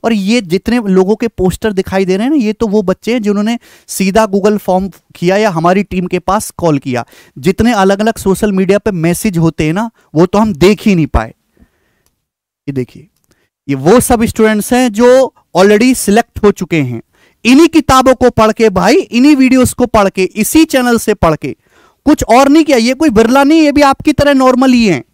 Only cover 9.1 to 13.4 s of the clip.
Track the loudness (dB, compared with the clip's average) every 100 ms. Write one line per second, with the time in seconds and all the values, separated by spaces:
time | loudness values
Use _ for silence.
9.1 | -2 -4 -2 -2 -2 -4 -4 -8 _ _
10.1 | -2 0 0 -2 2 2 2 0 0 0
11.1 | -4 -6 -14 _ _ _ _ _ _ _
12.1 | _ _ _ _ _ -10 -8 -8 -12 -20
13.1 | _ _ _